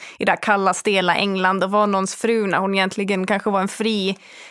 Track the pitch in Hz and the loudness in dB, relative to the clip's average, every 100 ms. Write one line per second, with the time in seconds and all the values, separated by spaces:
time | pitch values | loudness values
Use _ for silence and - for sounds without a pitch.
0 | - - 202 185 - 196 190 185 214 190 | -10 -4 0 0 2 2 2 0 0 2
1 | 180 - 202 190 185 190 190 208 208 190 | 2 2 0 0 0 2 0 2 2 0
2 | 190 - 220 226 196 170 190 190 190 208 | -2 -2 0 0 0 0 0 0 0 -2
3 | 196 190 185 202 214 196 196 - 226 208 | -2 -2 0 -2 0 0 -2 -2 -2 0
4 | 190 190 - - - | -2 -4 -10 -20 -20